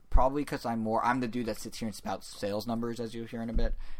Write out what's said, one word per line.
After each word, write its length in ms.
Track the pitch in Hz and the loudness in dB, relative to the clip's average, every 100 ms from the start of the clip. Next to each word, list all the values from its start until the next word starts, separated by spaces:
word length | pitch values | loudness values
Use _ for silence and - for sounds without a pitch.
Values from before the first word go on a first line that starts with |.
| - | 6
probably 360 | 139 131 143 143 | 8 8 4 -2
'cause 180 | 143 120 | -4 -2
I'm 140 | 117 | -2
more, 240 | 110 113 | 0 2
I'm 160 | 120 127 | 2 2
the 80 | 120 | 0
dude 200 | 120 113 | -2 -4
that 100 | 104 | -4
sits 200 | 113 - | -8 -8
here 80 | 113 | -8
and 80 | 98 | -6
spouts 320 | 107 95 - | -6 -8 -8
sales 400 | - 104 104 110 | -6 -4 -2 -2
numbers, 320 | 117 117 113 | -2 -2 -4
as 140 | 113 113 | -6 -8
you'll 100 | 113 | -8
hear 140 | 117 | -6
in 80 | 113 | -2
a 40 | |
bit, 220 | 113 113 - - | 2 2 2 -2